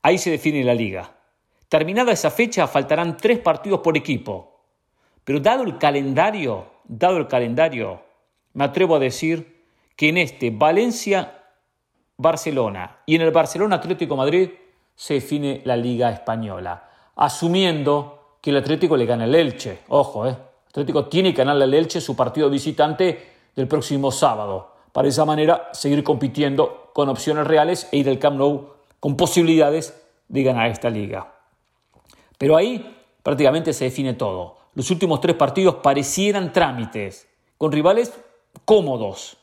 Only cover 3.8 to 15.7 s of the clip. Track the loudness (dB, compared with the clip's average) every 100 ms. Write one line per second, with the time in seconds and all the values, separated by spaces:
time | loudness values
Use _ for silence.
3.8 | 0 0 -2 -6 -6 -12 -14 _ _ _
4.8 | _ _ _ _ -4 2 2 2 -2 0
5.8 | 0 0 0 0 0 0 -6 -6 -12 _
6.8 | -18 0 0 2 0 -2 0 0 0 0
7.8 | -8 -10 _ _ _ _ _ -4 -2 0
8.8 | 2 4 2 -2 -4 -4 -8 _ _ _
9.8 | _ -2 0 2 -2 -2 -4 2 2 4
10.8 | 0 -2 -2 -2 -2 -16 _ _ _ _
11.8 | _ _ _ 0 0 0 -2 -2 -2 -4
12.8 | -12 -14 -2 2 4 2 0 -2 0 0
13.8 | -2 -4 -2 0 2 2 0 -4 _ _
14.8 | _ _ -4 -4 -2 -4 -4 -4 -2